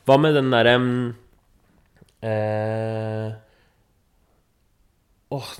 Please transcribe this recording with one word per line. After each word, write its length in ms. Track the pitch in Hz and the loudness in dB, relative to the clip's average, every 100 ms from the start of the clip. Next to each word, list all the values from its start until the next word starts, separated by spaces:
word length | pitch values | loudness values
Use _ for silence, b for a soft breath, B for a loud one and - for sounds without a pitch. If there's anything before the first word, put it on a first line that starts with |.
| - | 4
Hva 140 | 135 | 4
med 140 | 156 | 6
den 160 | 147 135 | 2 2
der, 160 | 120 117 | 4 4
em, 480 | 123 127 123 120 117 _ _ _ _ _ _ _ _ _ _ | 4 2 -2 -4 -10 _ _ _ _ _ _ _ _ _ _
eh, 1080 | 113 110 107 107 107 110 110 110 110 110 110 110 _ _ _ _ _ _ _ _ _ _ _ _ _ _ _ _ _ _ _ | -6 -4 -2 -4 -4 -4 -6 -6 -6 -6 -8 -12 _ _ _ _ _ _ _ _ _ _ _ _ _ _ _ _ _ _ _
åh, 180 | 143 - - | -12 -12 -12